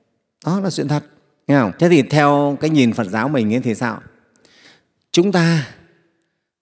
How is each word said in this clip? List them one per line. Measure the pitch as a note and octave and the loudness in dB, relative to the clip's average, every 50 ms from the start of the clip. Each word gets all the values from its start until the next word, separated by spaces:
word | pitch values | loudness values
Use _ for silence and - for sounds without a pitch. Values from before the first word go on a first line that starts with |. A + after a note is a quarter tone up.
| _ _ _ _ _ _ _ _ - | _ _ _ _ _ _ _ _ -6
Đó | D#3 F3 G3+ | -6 -4 -4
là | G3 F#3 | -4 -6
chuyện | - - C#3+ C#3 | -6 -6 -4 -4
thật, | D3+ D3 D3 - _ _ _ _ _ _ _ - | -4 -4 -4 -8 _ _ _ _ _ _ _ 0
nghe | C#3 C#3 | 2 2
không? | A#2+ G2 - - | 2 0 0 0
Thế | E3 F3 | 2 4
thì | F3 D3 | 4 4
theo | A#2 - C#3+ D3+ D3 C#3+ C#3+ C#3+ C#3+ C#3+ C#3+ C3 | 2 2 2 2 4 4 2 2 0 -2 -2 -2
cái | D3+ D#3 | -4 0
nhìn | D#3+ D3 B2+ A#2 G#2+ | 2 2 2 2 2
Phật | - A2+ F#2 | -2 -4 -4
giáo | G2 A2 A2+ C#3+ | -4 -4 -4 -2
mình | D3+ C3 A2 G#2 A2 | -2 -2 -2 -2 -2
ấy | B2+ | -2
thì | B2+ B2 G#2+ | -2 -4 -4
sao? | F#2+ B2+ A#2 G#2+ - - - _ _ _ _ _ _ _ _ _ _ _ _ _ _ _ _ _ _ _ _ | -4 -4 -6 -6 -10 -14 -20 _ _ _ _ _ _ _ _ _ _ _ _ _ _ _ _ _ _ _ _
Chúng | - E3+ F3 G3+ | 0 0 0 2
ta | F#3 F3+ E3 E3 E3+ D#3 B2+ - - - _ _ _ _ _ _ _ _ _ _ _ _ _ _ _ _ | 2 2 2 2 0 0 -2 -6 -12 -20 _ _ _ _ _ _ _ _ _ _ _ _ _ _ _ _